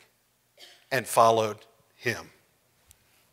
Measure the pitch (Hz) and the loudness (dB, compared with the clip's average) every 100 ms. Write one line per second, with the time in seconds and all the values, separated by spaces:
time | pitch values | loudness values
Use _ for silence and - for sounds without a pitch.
0 | _ _ _ _ _ _ - - - 131 | _ _ _ _ _ _ -20 -20 -8 -8
1 | 107 127 113 113 107 101 - _ _ _ | -2 2 4 4 -2 -6 -18 _ _ _
2 | 120 90 85 _ _ _ _ _ _ _ | -8 -8 -12 _ _ _ _ _ _ _
3 | _ _ _ | _ _ _